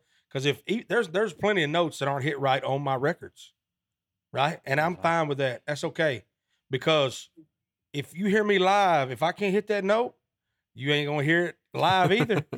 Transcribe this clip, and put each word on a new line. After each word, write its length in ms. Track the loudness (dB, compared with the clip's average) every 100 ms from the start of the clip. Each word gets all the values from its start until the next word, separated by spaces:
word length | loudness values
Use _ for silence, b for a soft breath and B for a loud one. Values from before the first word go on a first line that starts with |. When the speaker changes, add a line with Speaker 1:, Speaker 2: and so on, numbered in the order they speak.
| _ _ _
Speaker 1:
'Cause 140 | -4
if 180 | -2 -2 -4
e-, 180 | -6 -2
there's, 220 | -2 -2
there's 240 | -2 -4
plenty 300 | -2 -2 0
of 80 | 0
notes 280 | 0 -2 -2
that 80 | -4
aren't 160 | -2
hit 140 | -4 -2
right 240 | 0 0
on 200 | 0 -2
my 120 | -2 -2
records, 580 | -2 -4 -8 -20 -20 _ _ _ _ _ _ _ _
right? 260 | -2 -2 -2 -2
And 120 | 0
I'm 140 | 0
Speaker 2:
Exactly. 100 | 0 0
Speaker 1:
fine 200 | 0 0
with 100 | -2
that. 240 | -2 -4 -8
That's 160 | -6
okay. 400 | -6 -2 -2 -2 -8 _ _ _ _
Because 600 | -4 2 2 2 -2 -14 -20 -20 _ _ _ _
if 200 | -12 -10
you 120 | -4 0
hear 180 | 2
me 140 | 4 4
live, 520 | 4 4 4 2 0
if 120 | -2
I 100 | -2
can't 200 | -2 -2
hit 140 | 0 0
that 140 | -2
note, 300 | 0 0 0 -6 _ _ _ _ _
you 180 | -8 -2
ain't 160 | 0 0
gonna 160 | -2
hear 220 | 0 2 0
it 100 | -6 _
live 380 | -2 2 4 4
either. 320 | 2 2 -2
Speaker 2:
<laughs> 40 | -4